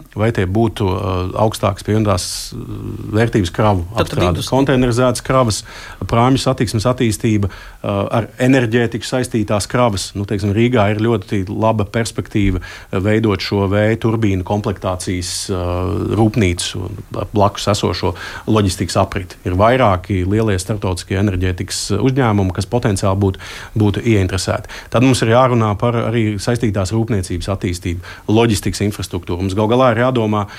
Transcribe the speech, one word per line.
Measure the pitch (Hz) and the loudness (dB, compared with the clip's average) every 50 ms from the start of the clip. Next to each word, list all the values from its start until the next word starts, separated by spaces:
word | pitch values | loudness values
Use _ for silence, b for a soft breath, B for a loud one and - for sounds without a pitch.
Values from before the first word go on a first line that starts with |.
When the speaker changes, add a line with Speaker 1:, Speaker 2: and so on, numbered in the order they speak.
| - - - | -4 -10 -4
Speaker 1:
vai | 101 104 117 | 0 0 0
tie | 117 104 98 | 2 0 0
būtu, | 92 95 110 117 117 - - 110 92 92 | 0 2 2 2 2 0 0 -2 0 0
eh, | 98 101 95 92 90 90 95 - | -2 -2 -2 -2 -2 -2 -2 0
augstākas | - 107 113 - - - 101 98 - - | 0 0 0 0 0 0 -2 -2 -2 -2
pievienotās, | - 104 110 107 104 98 95 - - - - - - - | 0 0 2 2 2 2 0 -2 -4 -8 -10 -10 -10 -10
eh, | - - - 107 107 107 101 101 101 - - | -10 -10 -10 -10 -10 -8 -8 -8 -8 -8 -2
vērtības | 101 107 117 117 - 117 95 85 | 0 2 2 2 2 0 0 0
kravu | - - 110 107 101 92 85 87 - | 0 2 2 2 2 2 0 -2 -2
Speaker 2:
Tad, | - 92 | -2 -2
tad | - - - | -2 0 0
Speaker 1:
apstrāde, | 90 90 85 | 2 2 0
Speaker 2:
industri- | 87 - - 127 | 0 -2 0 0
Speaker 1:
konteinerizētas | 131 139 147 139 127 127 123 113 120 127 123 120 - - | 0 2 2 2 2 2 2 2 2 2 2 2 0 -2
kravas, | - 131 131 127 113 104 - B B B B B B B B - | 0 2 2 2 2 0 -4 B B B B B B B B -6
prāmju | 92 - 117 120 127 135 123 | 0 2 4 4 4 4 4
satiksmes | - 131 127 - 131 98 - 110 98 | 2 0 0 0 -2 -2 -2 0 0
attīstība, | 123 127 123 131 113 98 - - 117 107 104 98 92 | 0 0 2 0 0 0 0 0 0 2 2 0 -2
eh, | - - - - - - - 110 101 98 98 - - | -4 -8 -16 -20 -16 -10 -6 -4 -2 -2 -2 0 0
ar | 113 104 - - - | -2 -2 -2 -4 0
enerģētiku | 127 127 135 135 123 110 113 120 120 113 - 110 - | 2 4 4 4 4 2 2 2 2 0 -2 -4 -6
saistītās | - - 131 123 - - 113 107 - 110 101 - | -4 -2 -2 -2 -2 -2 -2 0 0 0 -2 -2
kravas. | - - 123 123 120 101 95 - - - | -2 0 2 2 2 2 0 -4 -6 -6
Nu, | 98 101 | -6 -4
teiksim, | 98 117 98 104 104 92 | -4 -4 -2 0 0 2
Rīgā | 110 117 120 123 113 101 101 107 | 2 2 4 4 4 2 2 2
ir | 104 | 2
ļoti | 107 117 120 104 101 - 113 101 92 92 | 2 2 2 0 -2 -2 -4 -2 -2 -2
laba | 104 - 107 110 113 107 98 | -2 0 0 2 2 2 0
perspektīva, | - - 117 113 - - - 95 - - 110 101 98 92 87 B B B B B B - | -2 -2 -2 -2 -2 -4 -6 -8 -4 -2 0 2 2 0 0 B B B B B B -4
eh, | 98 | -2
veidot | 92 107 107 110 110 110 98 92 - - | 0 2 2 4 4 2 0 0 -2 -2
šo | 104 101 98 | 0 0 0
vēja | 95 98 104 107 107 113 | 2 2 2 2 2 2
turbīnu | 110 - 113 110 113 110 104 98 92 87 | 0 0 0 0 2 2 2 0 0 -2
komplektācijas, | - 107 104 101 120 92 - - 98 92 90 - - 92 90 87 - - - - - | -2 -2 -2 -2 -2 -6 -4 -4 -4 -4 -4 -4 -6 -4 -4 -4 -6 -6 -8 -6 -4
eh, | 101 90 87 87 90 90 90 92 92 92 95 101 101 | -4 -4 -2 -2 -2 -2 -2 -2 -2 -2 -2 -2 2
rūpnīcu | 101 113 107 - - - 90 87 87 - - - | 2 2 2 4 2 2 2 0 0 -4 -6 -6
un | 101 95 95 101 101 - - - - 107 - - | -8 -8 -8 -10 -12 -12 -10 -8 -8 -8 -2 0
blakus | 107 98 101 - - - | 2 2 2 2 -2 -2
esošo | 101 104 - - 95 90 - - 92 90 B B B B B B | -2 0 0 0 -2 -2 -2 -4 -4 -4 B B B B B B
loģistikas | - 110 107 104 95 87 - 101 85 - 107 | 0 2 2 2 2 0 -2 -4 -2 0 0
apriti. | 95 - - 98 95 90 - - - | 0 0 -2 -6 -8 -8 -12 -8 -6
Ir | 92 90 | -2 2
vairāki | 90 104 113 127 131 127 104 95 90 87 - 101 92 90 | 4 4 4 6 6 4 4 4 2 0 -2 -2 -2 0
lielie | 92 104 110 113 110 98 92 | 0 0 0 2 2 0 -2
starptautiskie | - - 113 104 - 98 90 - - - 101 | -2 -4 -4 -4 -2 -4 -4 -4 -4 -4 -2
enerģētikas | 92 101 107 92 90 95 92 90 - 98 92 - - - - 107 - | 0 0 0 0 0 -2 -2 -2 -4 -6 -6 -6 -8 -4 -2 -2 0
uzņēmumi, | - 135 127 139 131 113 104 101 95 95 90 | 2 2 2 2 2 4 4 2 2 0 0
kas | - - | -2 -4
potenciāli | - - 120 120 113 98 92 - 98 95 98 | -2 -2 0 0 0 0 0 0 0 2 2
būtu, | 98 95 92 B B B B B B B B | 2 0 0 B B B B B B B B
būtu | 110 107 104 98 - - | 2 2 2 2 0 2
ieinteresēti. | 120 113 101 92 90 95 90 - - 101 - - B B B B B | 2 4 4 4 2 0 -2 -2 -2 -4 -4 -6 B B B B B
Tad | - 113 123 | 0 4 4
mums | 135 123 - 117 | 4 4 4 2
ir | 113 | 4
jārunā | 113 123 - 120 123 117 110 107 104 101 | 4 6 6 4 4 2 2 2 0 0
par | - 120 117 | 0 0 0
arī | 117 113 110 113 120 110 107 104 98 | 0 -2 0 0 0 0 0 -2 -2
saistītās | - - 120 117 127 110 98 104 95 90 110 | -2 -2 0 0 0 0 0 0 -2 0 0
rūpniecības | 113 113 - 117 98 87 - 92 87 - - | -2 0 0 0 -2 -2 -2 -6 -6 -4 -4
attīstību, | 98 95 - 98 87 87 - 92 87 92 90 B B B B - | -4 -4 -2 -4 -4 -4 -4 -4 -6 -6 -8 B B B B 2
loģistikas | 104 110 120 120 104 92 - 107 90 - 101 | 4 4 4 4 2 0 -2 -4 -2 0 -2
infrastruktūru. | 104 - - 101 - - 90 87 - 90 85 | -2 -2 -4 -8 -8 -8 -8 -6 -6 -4 -4
Mums | 95 98 92 | -2 -2 0
gal | 107 107 | 0 0
galā | 107 120 127 131 127 110 | 2 4 4 4 4 4
ir | 113 123 | 4 2
jādomā | 131 131 120 110 107 107 104 101 B B | 2 2 2 0 2 0 0 -2 B B